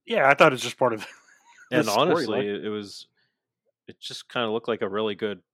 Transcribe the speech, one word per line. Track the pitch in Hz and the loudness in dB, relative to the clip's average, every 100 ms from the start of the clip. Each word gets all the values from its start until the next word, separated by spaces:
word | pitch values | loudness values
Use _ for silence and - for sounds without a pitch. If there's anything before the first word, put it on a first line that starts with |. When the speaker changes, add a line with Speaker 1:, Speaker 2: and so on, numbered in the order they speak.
| - | -6
Speaker 1:
Yeah, | 220 135 | 2 4
I | |
thought | 143 165 | 6 6
it | 127 | 4
was | |
just | 120 - | -6 0
part | 127 | 0
of | 110 - - _ _ | 0 -8 -20 _ _
<laughs> | _ _ - | _ _ -4
the | 127 | -2
Speaker 2:
And | 110 | 2
honestly, | 104 160 165 117 | 2 2 2 0
Speaker 1:
storyline. | 104 101 101 | -2 -2 -4
Speaker 2:
it, | 104 | -6
it | |
was, | 107 101 - - _ _ _ _ _ _ _ - | -8 -10 -16 -20 _ _ _ _ _ _ _ -20
it | - | -18
just | - 127 - | -16 -16 -8
kinda | 123 113 | -4 -2
looked | 113 117 | -2 -2
like | 110 | -4
a | 107 | -2
really | 101 110 | -2 -4
good | 101 107 95 _ | -4 -6 -6 _